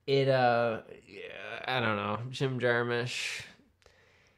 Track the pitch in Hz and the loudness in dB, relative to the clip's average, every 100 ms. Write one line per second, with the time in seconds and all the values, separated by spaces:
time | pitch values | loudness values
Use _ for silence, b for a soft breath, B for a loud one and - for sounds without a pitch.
0 | - 139 135 131 123 117 117 110 - - | 0 2 4 4 4 4 2 -2 -8 -20
1 | - 98 90 - 104 113 - 127 113 104 | -18 -14 -12 -12 -10 -8 -2 0 2 0
2 | 104 107 127 127 139 127 123 120 120 120 | 0 -4 -6 -4 -2 2 2 2 2 0
3 | 123 - - - - - _ _ b b | -2 -4 -6 -8 -12 -20 _ _ b b
4 | b b b | b b b